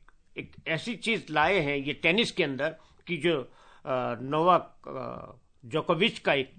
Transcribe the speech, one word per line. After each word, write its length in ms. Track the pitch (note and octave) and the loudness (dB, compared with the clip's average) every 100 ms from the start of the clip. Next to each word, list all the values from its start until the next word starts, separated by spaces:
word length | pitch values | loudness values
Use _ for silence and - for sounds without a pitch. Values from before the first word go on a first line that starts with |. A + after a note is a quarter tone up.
| - - _ - | -20 -20 _ -14
एक 180 | F2 - - | -14 -12 -6
ऐसी 280 | D#3+ A#3 G3+ | -4 -4 -6
चीज 320 | A3 G#3 D3 | -2 -2 -2
लाए 280 | D3+ D#3 G3 | 2 4 2
हैं 180 | C#3+ C#3+ | 2 -2
ये 160 | C#3 | -4
टेनिस 380 | C#3 E3 G3 A3 | 0 2 2 2
के 120 | - | 0
अंदर 320 | D3+ C3 D#3 D#3 - _ - | -2 -2 -4 -6 -16 _ -8
कि 100 | E3+ | -2
जो, 240 | E3 D3+ A#2+ - - - C#3+ | 0 0 -4 -14 -20 -14 -4
अ, 320 | B2+ B2 A#2 | -2 -2 -6
नोवाक, 540 | C3 D#3 F3 F3 - - - | -2 2 6 6 4 -12 -12
अ, 500 | C3 A#2+ A#2+ - - _ _ A#2 | -10 -10 -10 -14 -20 _ _ -6
जोकोविच 540 | D#3 E3 E3 A3 - | -2 0 2 0 0
का 140 | F3+ | 0
एक 220 | C#3+ C3+ | 0 -2